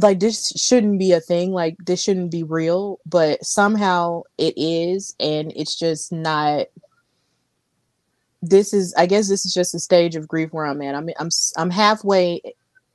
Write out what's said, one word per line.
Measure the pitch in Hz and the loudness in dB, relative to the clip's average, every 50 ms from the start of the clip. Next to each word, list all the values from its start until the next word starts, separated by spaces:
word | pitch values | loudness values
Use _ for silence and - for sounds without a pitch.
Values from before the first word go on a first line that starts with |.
like, | 202 202 196 175 | 4 4 4 4
this | 196 226 214 - - - | 2 0 0 -2 -6 -6
shouldn't | - - - - 247 247 208 208 202 185 | -4 -2 2 4 4 4 4 4 2 2
be | 190 190 | 4 4
a | 175 165 | 2 2
thing, | 165 - 175 170 180 190 | 2 0 -2 0 0 -2
like, | 190 180 165 165 165 - 170 | -2 -2 -2 -2 -4 -6 -4
this | - 175 170 | -4 -2 -2
shouldn't | - 208 196 185 180 170 | 0 0 0 0 -2 -4
be | 165 170 165 | -4 -6 -4
real," | 156 160 165 160 165 175 185 202 202 185 - - | -2 -2 -2 0 0 0 0 -2 -4 -8 -10 -8
but | 160 185 175 160 151 143 - - | 0 2 2 2 2 0 -2 -4
somehow | - - 214 202 208 220 208 202 185 180 175 170 170 170 170 - _ - - | -4 0 2 2 2 2 2 2 2 2 2 0 -2 -4 -6 -10 _ -6 -2
it | 156 165 - | -2 -2 -2
is, | - 147 160 165 165 170 175 185 196 196 - - - | -2 -2 -2 0 0 0 -2 -2 -4 -6 -10 -8 -6
and | 127 151 151 151 156 160 - | -4 -2 -2 -4 -4 -6 -8
it's | - 156 - - | -8 -8 -8 -6
just | - 165 165 160 160 - - | -4 -2 -4 -4 -4 -6 -10
not, | 170 160 160 160 156 151 151 147 147 139 - - _ - _ _ _ _ _ _ _ _ _ _ _ _ _ _ _ _ _ _ _ _ _ _ _ _ _ _ _ _ _ _ _ - | -8 -6 -4 -2 -2 0 0 0 0 -2 -4 -6 _ -20 _ _ _ _ _ _ _ _ _ _ _ _ _ _ _ _ _ _ _ _ _ _ _ _ _ _ _ _ _ _ _ -8
this | 175 160 196 196 208 - | 0 4 4 4 4 4
is, | 208 202 185 180 - | 0 0 0 0 2
I | - 175 | 2 2
guess | 180 196 214 214 196 | 4 4 2 2 0
this | 196 - - | -2 -2 -2
is | 185 - | -4 -2
just | 180 175 - - | -2 -2 -2 -4
a | 170 | -6
stage | - - 185 175 170 170 160 | 0 4 4 4 4 4 -2
of | 160 156 - | -6 -8 -6
grief | 160 160 160 160 | -4 -4 -4 -4
where | 165 160 151 | -4 -6 -4
I'm | 147 139 147 | -4 -4 -4
at. | 139 139 139 | -6 -6 -6
I'm, | 143 160 165 - - | -6 -6 -8 -8 -6
I'm | 156 165 | -6 -4
s-, | - - - - - | -2 -2 -2 -2 -2
I'm | 160 165 180 | -2 -2 0
halfway | 175 208 214 208 220 214 - 196 196 185 180 175 170 - - - - _ _ _ _ _ _ _ | 2 2 4 2 2 2 0 2 4 4 4 2 0 -4 -8 -14 -18 _ _ _ _ _ _ _